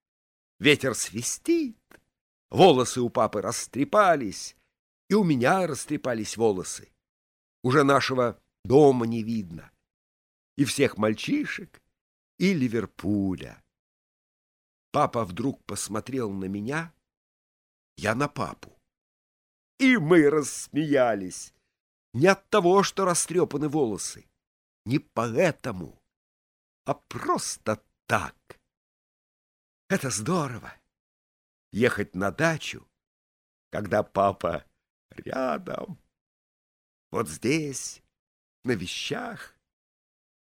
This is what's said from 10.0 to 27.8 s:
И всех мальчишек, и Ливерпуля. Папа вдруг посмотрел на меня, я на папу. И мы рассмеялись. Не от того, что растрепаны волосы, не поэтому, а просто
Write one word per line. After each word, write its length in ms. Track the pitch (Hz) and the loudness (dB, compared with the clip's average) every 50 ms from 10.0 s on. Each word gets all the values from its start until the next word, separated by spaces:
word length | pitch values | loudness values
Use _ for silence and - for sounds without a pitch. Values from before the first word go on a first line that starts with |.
| _ _ _ _ _ _ _ _ _ _ _ | _ _ _ _ _ _ _ _ _ _ _
И 80 | 135 139 | 0 0
всех 340 | 107 - 139 139 113 - 98 | 0 2 2 2 2 2 2
мальчишек, 840 | 107 110 110 - - - 277 302 277 - - - 190 - - - _ _ _ _ _ _ _ _ _ _ _ - | 0 0 0 -2 -4 -2 -2 -2 -2 -4 -8 -10 -12 -16 -20 -20 _ _ _ _ _ _ _ _ _ _ _ -2
и 160 | 175 190 196 | 0 0 2
Ливерпуля. 1080 | 151 127 117 110 117 95 - _ - - 95 104 101 98 95 90 - - 58 53 - _ _ _ _ _ _ _ _ _ _ _ _ _ _ _ _ _ _ _ _ _ _ _ _ _ _ | 0 0 0 -2 -2 -4 -6 _ -6 -2 -2 0 0 0 0 -2 -4 -8 -14 -16 -20 _ _ _ _ _ _ _ _ _ _ _ _ _ _ _ _ _ _ _ _ _ _ _ _ _ _
Папа 320 | - 143 147 - - 117 110 | -2 0 0 0 0 -2 -4
вдруг 400 | 90 90 85 113 139 - - _ | -4 -4 -4 -4 -4 -6 -6 _
посмотрел 640 | - 101 - - - 104 107 - - 131 131 117 101 | -12 -10 -8 -8 -6 -6 -8 -8 -6 -6 -6 -6 -6
на 140 | 98 95 95 | -6 -6 -6
меня, 500 | 95 98 101 104 123 147 160 165 165 - _ _ _ _ _ _ _ _ _ _ _ _ _ _ _ _ _ _ _ _ | -6 -6 -6 -6 -6 -6 -6 -8 -10 -14 _ _ _ _ _ _ _ _ _ _ _ _ _ _ _ _ _ _ _ _
я 180 | - - 104 113 | -4 -2 -2 0
на 140 | 123 147 147 | 0 -2 -4
папу. 520 | - 127 104 67 - - - - _ _ _ _ _ _ _ _ _ _ _ _ _ _ _ _ _ _ _ _ _ - | -4 -6 -6 -6 -8 -12 -18 -20 _ _ _ _ _ _ _ _ _ _ _ _ _ _ _ _ _ _ _ _ _ 2
И 180 | 269 262 254 | 4 4 4
мы 340 | 214 147 151 180 170 147 143 | 4 4 6 6 8 8 6
рассмеялись. 1200 | 151 156 139 123 - - - - - 143 160 147 143 131 123 120 107 101 92 90 - - - - _ _ _ _ _ _ _ _ _ _ _ _ | 4 2 0 -2 -6 -10 -10 -6 -4 -2 0 2 2 4 4 2 2 0 -4 -8 -10 -14 -16 -18 _ _ _ _ _ _ _ _ _ _ _ _
Не 160 | - 120 151 190 | -2 2 4 4
от 200 | 190 - _ _ | 4 2 _ _
того, 340 | - 214 175 175 185 202 180 | 2 4 4 6 6 4 4
что 200 | - - 196 190 | 2 0 -2 0
растрепаны 640 | 180 170 - - - 165 180 156 - - 143 151 147 | 0 0 -2 -2 -2 0 0 0 0 -2 -2 -4 -2
волосы, 600 | 139 156 135 110 101 82 - - - - - _ _ _ _ _ _ _ _ _ _ _ - | 0 0 0 0 -2 -6 -8 -10 -12 -16 -20 _ _ _ _ _ _ _ _ _ _ _ -4
не 160 | 107 131 151 | -2 -2 -2
поэтому, 1000 | - _ - - 117 117 113 139 185 165 - _ - 131 101 90 80 - - _ _ _ _ _ _ _ _ _ _ _ _ _ _ _ _ _ - | -2 _ -4 -4 -2 0 0 2 2 2 0 _ -8 -10 -8 -8 -10 -12 -16 _ _ _ _ _ _ _ _ _ _ _ _ _ _ _ _ _ -6
а 100 | - - | -6 -6
просто 880 | - _ - - 120 - - 349 - - - - - - 107 110 - | -6 _ -14 -12 -6 -4 -2 -2 -2 -4 -6 -10 -6 -4 -4 -4 -4